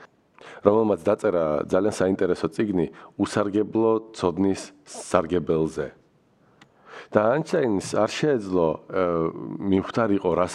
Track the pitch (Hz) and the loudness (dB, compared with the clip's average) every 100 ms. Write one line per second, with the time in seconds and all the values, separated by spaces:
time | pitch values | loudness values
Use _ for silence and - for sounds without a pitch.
0 | - _ _ _ - - 101 107 110 90 | -20 _ _ _ -20 0 4 4 4 0
1 | 101 107 107 87 78 76 82 92 104 - | 0 0 2 2 0 0 0 0 0 2
2 | 95 92 90 87 - - 107 92 80 - | 0 2 0 0 -2 -2 -2 0 -2 -4
3 | - - 98 113 101 101 104 110 113 113 | -12 -4 -2 0 0 0 0 2 2 0
4 | 110 - 92 85 98 92 - - - - | -4 -4 -2 0 0 -2 -8 -20 -20 -18
5 | - 95 82 87 80 80 80 78 69 - | -2 0 2 -2 0 0 0 -4 -8 -12
6 | _ _ _ _ _ _ - _ - - | _ _ _ _ _ _ -20 _ -20 -20
7 | - 107 107 143 160 175 131 95 - - | -2 2 2 2 0 0 0 0 -2 -2
8 | 110 - 151 127 98 90 82 76 - 92 | -2 0 0 0 0 0 2 0 -6 -2
9 | 90 85 82 82 - - 98 95 - - | 0 0 -2 -4 -10 -6 0 0 0 -2
10 | 113 101 90 82 90 | 0 0 2 2 0